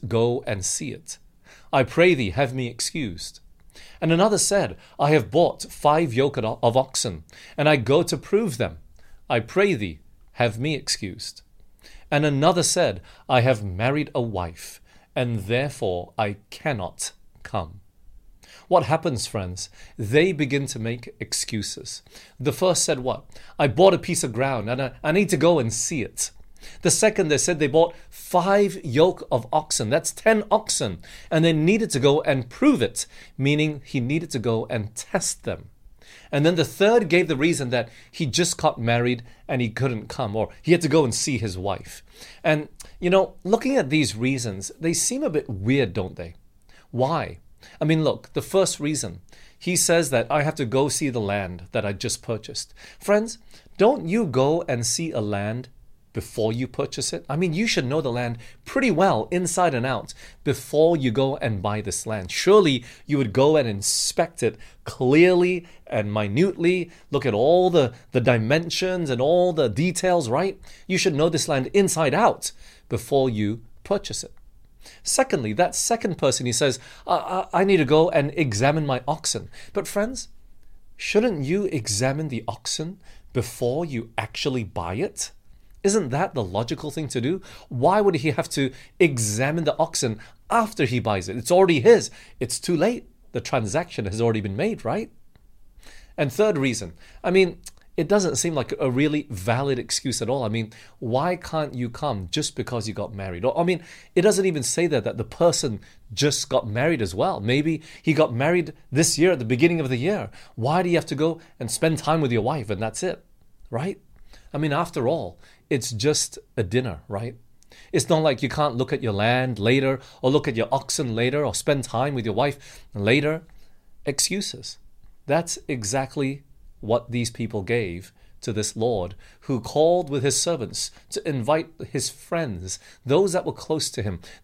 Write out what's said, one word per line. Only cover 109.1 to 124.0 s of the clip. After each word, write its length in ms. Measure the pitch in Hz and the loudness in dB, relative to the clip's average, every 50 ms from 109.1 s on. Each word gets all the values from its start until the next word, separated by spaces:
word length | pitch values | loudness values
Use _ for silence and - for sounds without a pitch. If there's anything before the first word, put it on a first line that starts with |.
| - | 2
year 140 | 139 165 185 | 2 2 2
at 80 | 175 131 | 2 0
the 60 | 113 | -2
beginning 360 | 110 123 120 165 170 170 165 | -2 0 2 2 2 2 0
of 80 | 143 127 | -2 -2
the 80 | 131 | -2
year. 320 | 117 135 185 214 175 110 - - - - - - | -2 -2 -2 -2 -4 -6 -10 -12 -18 -20 -16 -8
Why 260 | - 110 139 160 180 | -4 -2 0 0 0
do 80 | 180 175 | 0 2
you 60 | 170 | 0
have 100 | 156 143 | 0 0
to 80 | - 151 | -2 -2
go 240 | 135 156 170 160 160 - - _ - | -2 0 -2 -2 -4 -12 -20 _ -10
and 100 | 120 110 | -8 -8
spend 260 | - - 160 165 156 | -4 0 0 0 0
time 240 | - - 147 160 165 | 0 0 0 0 2
with 100 | 147 120 | 2 2
your 100 | 120 110 | 2 0
wife 280 | 101 127 160 147 104 107 | 0 0 -2 -4 -4 -6
and 120 | 101 92 | -4 -4
that's 220 | 110 110 - - 185 | -4 -6 -4 -4 -4
it, 200 | 185 - - - _ - _ _ - - _ - - | -6 -6 -6 -12 _ -20 _ _ -20 -20 _ -12 -8
right? 300 | 117 117 156 196 - - _ _ - - - - - - - - - | -6 -4 -4 -4 -6 -10 _ _ -20 -20 -20 -20 -20 -20 -16 -8 -4
I 40 | |
mean, 140 | 143 156 151 | -2 -2 0
after 360 | 143 160 165 170 - 151 117 | 0 0 -2 -2 -4 -2 0
all, 300 | 127 165 156 104 85 - - - - - _ _ _ | 0 0 -2 -4 -8 -12 -16 -20 -20 -20 _ _ _
it's 220 | 147 123 - - | -2 -2 -2 -4
just 480 | 113 101 123 151 151 - - - - - - _ _ | -6 0 0 2 2 2 -2 -4 -8 -14 -20 _ _
a 80 | 123 104 | -4 -2
dinner, 380 | 87 113 127 127 110 80 - - - | 0 0 0 0 -2 -6 -10 -10 -8
right? 260 | 104 98 117 - - - - - - - - - - - - - | -8 -6 -6 -8 -10 -14 -20 -20 -20 -20 -20 -20 -20 -20 -10 -2
It's 180 | - 156 - - | -2 -2 2 2
not 140 | 170 156 156 | 2 4 4
like 180 | 151 131 107 | 2 2 2
you 80 | 147 127 | -2 -2
can't 260 | - 151 147 147 117 | 0 0 0 0 0
look 180 | 123 131 - 151 | -2 -2 -2 -2
at 100 | 127 131 | -2 -2
your 100 | 110 98 | -2 0
land 460 | 98 107 117 123 127 131 131 117 101 | 2 2 2 2 2 0 -2 -4 0
later 400 | 101 117 131 139 131 135 135 131 - - - - | 2 4 4 4 4 2 -2 -2 -6 -14 -10 -2
or 100 | - 127 | 0 2
look 160 | 143 147 - | 2 2 2
at 80 | 151 113 | 0 -2
your 140 | 113 113 - | -2 0 0
oxen 440 | 135 135 - - - - 143 120 110 | 0 -2 -2 -4 -4 -4 -4 -2 -2
later 300 | 113 120 127 139 147 147 | 0 0 0 0 -2 -2
or 80 | 113 101 | -2 -4
spend 300 | - - 156 143 139 120 | -2 0 0 0 0 0
time 320 | - - 117 135 147 139 | -2 -2 -2 0 0 -2
with 100 | 123 107 | -2 -4
your 80 | 113 95 | -2 0
wife 240 | 110 139 147 139 - - - - - - - - | 0 0 0 -2 -6 -14 -20 -20 -20 -20 -12 -6
later. 500 | 104 101 110 127 147 143 151 160 160 160 - - - - - - - _ - - - | -2 2 4 4 4 4 0 -2 -4 -8 -14 -20 -20 -20 -20 -20 -20 _ -20 -20 -8